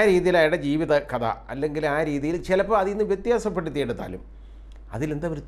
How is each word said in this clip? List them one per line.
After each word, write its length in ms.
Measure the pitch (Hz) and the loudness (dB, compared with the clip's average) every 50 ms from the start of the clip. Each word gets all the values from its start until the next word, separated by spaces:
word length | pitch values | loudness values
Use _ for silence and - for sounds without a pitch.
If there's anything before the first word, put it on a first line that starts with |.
| 214 208 | 6 6
രീതിയിൽ 240 | 185 180 165 180 175 175 | 6 6 4 4 4 6
അയാളുടെ 180 | 160 156 165 170 143 | 4 4 2 0 0
ജീവിത 260 | 143 143 156 165 143 151 147 - - | 0 0 0 2 2 2 2 2 0
കഥ, 140 | 127 120 117 113 - - - - 120 | -4 -2 -2 -2 -2 -4 -8 -10 -8
അല്ലെങ്കിൽ 320 | 135 143 156 147 151 151 151 143 | -4 -4 -4 -2 -2 -2 0 0
ആ 40 | 151 160 156 | 0 0 0
രീതിയിൽ 260 | 147 143 139 151 170 175 - - | -2 -2 -2 -2 -4 -4 -2 0
ചിലപ്പോൾ 280 | 185 190 196 196 220 208 | 2 2 2 2 2 2
അതിൽ 120 | 190 196 202 | 2 0 0
നിന്ന് 140 | 214 214 185 196 | 0 0 0 0
വ്യത്യാസപ്പെടുത്തിയെടുത്താലും 1080 | 185 190 233 240 226 - 214 185 185 170 160 135 143 135 120 113 95 101 92 90 90 - - - - - - - - - - - - - - - | -2 0 0 0 2 0 -2 -2 -2 -4 -4 -2 -2 -2 -2 -4 -6 -6 -8 -8 -10 -12 -14 -18 -20 -20 -20 -20 -18 -18 -18 -18 -18 -14 -10 -6
അതിലെന്താ 340 | 117 147 156 151 147 160 170 160 | -4 -4 -4 -4 -4 -4 -6 -6
ഒരു 80 | 147 143 | -6 -4